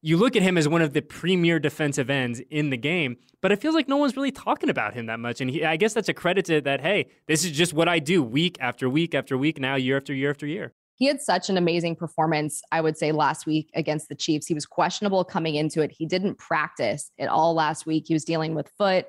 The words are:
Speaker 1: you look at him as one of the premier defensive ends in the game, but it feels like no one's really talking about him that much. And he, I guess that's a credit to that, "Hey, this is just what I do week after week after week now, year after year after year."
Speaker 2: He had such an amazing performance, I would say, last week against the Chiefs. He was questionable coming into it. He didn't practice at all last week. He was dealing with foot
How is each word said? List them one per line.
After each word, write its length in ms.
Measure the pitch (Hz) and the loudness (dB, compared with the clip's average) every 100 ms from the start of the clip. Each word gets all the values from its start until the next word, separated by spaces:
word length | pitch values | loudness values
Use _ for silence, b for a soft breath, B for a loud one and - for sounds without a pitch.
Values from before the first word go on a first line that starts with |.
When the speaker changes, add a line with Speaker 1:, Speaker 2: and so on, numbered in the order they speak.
Speaker 1:
you 140 | 160 165 | 2 4
look 180 | 240 240 | 4 4
at 80 | |
him 160 | 185 180 | 4 4
as 80 | 147 | 4
one 160 | 165 | 4
of 100 | 160 | 2
the 80 | 143 | 0
premier 560 | - - 170 185 170 165 | -4 -8 0 2 4 2
defensive 540 | 147 - 151 143 127 | 0 0 -2 0 -2
ends 280 | 139 123 117 - | 0 -2 -4 -6
in 180 | 151 151 | -2 -2
the 80 | 127 | -2
game, 400 | 123 180 143 120 b b | -2 -2 -2 -6 b b
but 100 | 190 | 0
it 80 | 202 | 2
feels 140 | 294 | 2
like 140 | 320 277 | 0 2
no 100 | 277 | 2
one's 180 | 285 247 | 2 0
really 160 | 277 | -4
talking 380 | 277 - 294 320 | -4 -4 -2 0
about 240 | 151 107 | 0 -2
him 140 | 107 113 | -4 -6
that 120 | 113 | -6
much. 220 | 117 120 | -6 -4
And 80 | 131 | -4
he, 160 | 147 156 | -2 -2
I 120 | 160 | 2
guess 180 | 214 214 | 0 0
that's 140 | 196 | -4
a 40 | |
credit 320 | 165 175 185 170 | -2 0 0 2
to 160 | 156 | 0
that, 200 | 143 139 | 0 -2
"Hey, 260 | 147 202 - b b | 0 0 -2 b b
this 160 | 156 | 0
is 60 | 175 | 0
just 240 | 143 170 | 0 0
what 160 | 151 165 | 2 2
I 80 | 170 | 2
do 240 | 143 185 | 2 2
week 360 | 123 123 175 175 | 2 0 0 0
after 280 | 127 117 131 | -6 -2 0
week 280 | 139 165 143 | 0 0 -2
after 200 | 131 131 | -2 0
week 240 | 143 160 | 0 -2
now, 140 | 131 | -2
year 240 | 139 127 135 | 0 0 0
after 160 | 135 | -2
year 160 | 139 143 | -4 -2
after 160 | 143 147 | -4 -6
year." 280 | 170 156 _ _ _ | -8 -10 _ _ _
Speaker 2:
He 100 | 269 | 0
had 140 | 294 | 0
such 280 | - 185 - | 0 -2 2
an 80 | 190 | 2
amazing 380 | 175 170 170 165 | 2 2 -2 -4
performance, 680 | 165 - 156 156 151 - - | -8 0 0 2 -2 -6 -4
I 100 | 165 | 0
would 160 | 160 160 | 0 0
say, 140 | 151 | -2
last 360 | 151 143 143 - | 2 0 0 -2
week 240 | 156 151 | -2 -2
against 340 | - 156 151 - | -6 -2 -4 -4
the 80 | 147 | -10
Chiefs. 300 | - 151 - | -2 -2 0
He 80 | |
was 140 | 156 - | -4 -4
questionable 580 | - 170 - 208 190 185 | -2 -2 0 0 0 0
coming 300 | 190 160 147 | -2 -2 0
into 260 | 156 160 | 0 0
it. 100 | 147 | -2
He 140 | - 160 | -2 -2
didn't 320 | 185 190 - | 0 -2 -4
practice 720 | - 160 151 - 120 147 - _ | -4 -2 -2 -2 -2 -2 -8 _
at 100 | 139 | -2
all 280 | - 160 165 | 2 2 2
last 320 | 151 160 - | 0 -2 -2
week. 160 | 160 151 | -2 0
He 60 | |
was 100 | 160 | -2
dealing 300 | 151 165 160 | 0 -2 -2
with 180 | 156 143 _ | -4 -8 _
foot 300 | 202 185 | 2 2